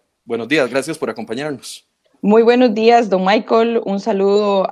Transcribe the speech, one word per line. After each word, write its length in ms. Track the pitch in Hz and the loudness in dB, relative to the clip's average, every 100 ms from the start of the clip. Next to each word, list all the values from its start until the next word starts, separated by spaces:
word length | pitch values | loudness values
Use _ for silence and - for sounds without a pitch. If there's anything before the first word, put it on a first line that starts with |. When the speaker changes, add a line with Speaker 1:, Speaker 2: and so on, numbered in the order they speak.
| _ _ | _ _
Speaker 1:
Buenos 240 | - 117 117 | -10 -8 -2
días, 220 | 151 127 | -2 -2
gracias 260 | 131 139 156 | -4 -6 -6
por 140 | 113 | -8
acompañarnos. 760 | 110 113 117 151 131 - - _ _ _ _ | -8 -10 -8 -8 -10 -16 -20 _ _ _ _
Speaker 2:
Muy 200 | 196 220 | 2 4
buenos 280 | 233 247 254 | 4 4 2
días, 380 | 220 220 233 220 | 2 4 4 2
don 160 | 185 190 | 0 0
Michael. 540 | 214 214 233 233 226 | 0 0 0 0 -2
Un 140 | - 196 | -4 -4
saludo 720 | 226 196 196 202 208 196 185 | -4 -2 0 0 0 0 -2